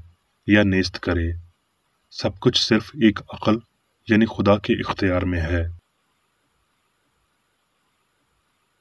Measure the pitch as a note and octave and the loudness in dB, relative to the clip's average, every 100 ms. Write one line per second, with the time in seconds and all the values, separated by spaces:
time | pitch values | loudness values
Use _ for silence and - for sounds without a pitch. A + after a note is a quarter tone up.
0 | - _ _ _ - G#2 G2+ F#2 F2+ - | -10 _ _ _ 2 4 4 2 0 -4
1 | - F2 E2+ E2+ - _ _ _ _ _ | -4 -2 -2 -6 -12 _ _ _ _ _
2 | _ - A2+ - C3 - - A2 - D3+ | _ -6 -6 0 0 0 0 0 0 2
3 | A2 - - - - A2+ - _ _ _ | 2 2 -8 -6 -2 -2 -4 _ _ _
4 | - G#2+ A2+ - G2+ G#2 - - - - | 0 2 2 0 2 2 0 -4 -4 -4
5 | F#2+ F2+ F2+ F2 E2 F2 E2+ E2+ _ _ | -2 -2 -2 -2 -2 -2 -4 -8 _ _
6 | _ _ _ _ _ _ _ _ _ _ | _ _ _ _ _ _ _ _ _ _
7 | _ _ _ _ _ _ _ _ _ _ | _ _ _ _ _ _ _ _ _ _
8 | _ _ _ _ _ _ _ _ | _ _ _ _ _ _ _ _